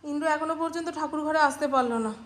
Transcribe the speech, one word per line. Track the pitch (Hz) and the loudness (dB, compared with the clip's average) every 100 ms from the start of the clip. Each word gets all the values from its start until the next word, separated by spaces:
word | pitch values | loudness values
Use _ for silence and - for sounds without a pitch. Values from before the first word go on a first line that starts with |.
ইন্দ্র | 302 294 311 | -4 -2 2
এখনো | 202 311 262 | 2 0 -2
পর্যন্ত | 330 330 330 302 | -2 -2 -6 -4
ঠাকুর | 302 302 | -4 -2
ঘরে | 302 311 | 0 4
আসতে | 285 277 294 | 2 2 2
পারলো | 269 247 226 | 2 2 0
না | 220 220 | -2 -6